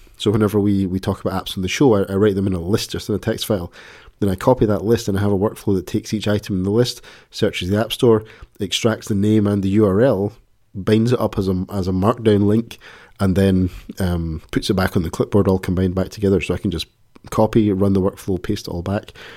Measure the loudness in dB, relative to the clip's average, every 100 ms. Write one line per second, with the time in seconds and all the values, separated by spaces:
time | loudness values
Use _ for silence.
0 | -20 -4 0 2 2 2 2 0 0 -2
1 | -4 -4 -4 -6 -6 -6 -4 2 4 4
2 | 2 2 2 2 -2 -2 -2 -2 -2 -8
3 | -4 -4 -2 -4 -2 -4 -4 -14 -20 -20
4 | -16 -4 -2 0 2 2 2 0 0 0
5 | 0 0 0 0 -2 -2 -2 -2 -2 -6
6 | -4 -4 -2 -2 -2 -4 0 0 0 -4
7 | -16 -20 _ -4 -4 -2 -2 -2 -2 2
8 | 4 4 0 -20 -18 -10 -6 -2 -2 -2
9 | -2 0 4 4 2 0 2 2 4 4
10 | 2 2 -2 -6 _ _ _ -6 0 2
11 | 2 0 0 -2 -2 -2 -2 -4 -2 0
12 | 0 2 2 4 4 2 -2 -12 -20 -20
13 | -14 -2 0 4 4 4 0 -4 -12 -4
14 | -2 -2 -4 -8 -6 -4 -2 0 0 0
15 | -2 -2 0 2 2 2 0 0 0 -2
16 | -4 -2 0 0 0 -4 -4 -4 -8 _
17 | _ _ -6 0 2 4 2 2 2 2
18 | 0 -2 -6 -4 -4 -6 -6 -8 -4 -6
19 | -6 -20 -20